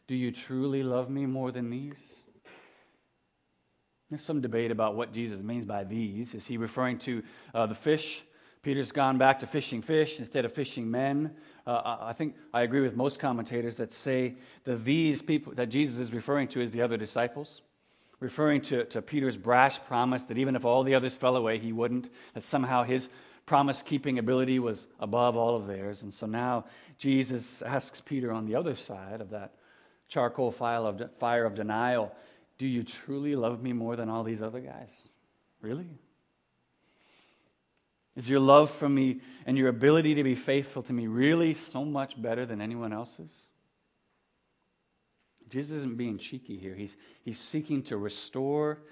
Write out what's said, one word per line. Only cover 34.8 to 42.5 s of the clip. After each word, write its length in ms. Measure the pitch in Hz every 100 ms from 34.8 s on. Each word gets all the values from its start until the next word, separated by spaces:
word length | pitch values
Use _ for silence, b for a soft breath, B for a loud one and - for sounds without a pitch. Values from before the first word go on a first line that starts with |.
| 117 - - _ _ _ _ _
Really? 260 | 107 139 180 143 _ _ _ _ _ _ _ _ b b b b b b b _ _ _ _ _ _ -
Is 120 | 120
your 120 | 139
love 300 | 135 147 151
for 180 | - 147
me 320 | 139 131 127 B B -
and 100 | 135
your 120 | 131
ability 480 | 117 135 160 156 147
to 80 |
be 100 | 135
faithful 480 | 127 - 139 139 135
to 100 | 120
me 140 | 123 113
really 480 | 113 139 165 165
so 300 | 156 - 131
much 360 | 147 143 135 -
better 240 | 117 117
than 160 | 123